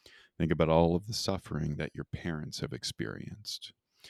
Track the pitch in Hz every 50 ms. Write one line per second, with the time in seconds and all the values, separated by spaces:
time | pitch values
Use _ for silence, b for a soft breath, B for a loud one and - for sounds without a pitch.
0 | B B B B B B B B 85 78 80 78 82 80 80 82 85 82 85 90
1 | 101 107 110 - - - 98 90 - - - 76 78 76 73 - 80 - - -
2 | - - - - - 87 82 76 76 - - - - - 71 - - - - -
3 | - 53 50 - - - - - - - - - - - - _ _ _ B B
4 | B B